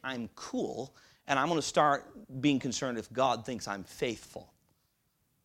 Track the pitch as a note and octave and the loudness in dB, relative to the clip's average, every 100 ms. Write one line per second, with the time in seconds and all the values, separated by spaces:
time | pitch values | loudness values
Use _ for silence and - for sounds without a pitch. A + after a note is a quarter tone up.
0 | C3 B2+ A2+ - - B3+ D#3+ - C3+ - | -8 -6 -8 -10 -8 -4 -2 -4 -8 -12
1 | - _ - C#3 D3 E3 - - D3 C#3+ | -20 _ 0 2 4 2 2 4 4 4
2 | - - - C3 D3 C3+ C3 A2+ C3 A#2 | -2 -18 -12 0 4 4 2 -2 -2 -4
3 | - A#2 C3 A#2 A#2 A#2+ - G2+ F2+ - | -4 0 2 2 -2 -6 -6 -8 -8 -4
4 | C3 G#2+ - - - _ _ _ _ _ | -2 -2 -8 -16 -16 _ _ _ _ _
5 | _ _ _ _ | _ _ _ _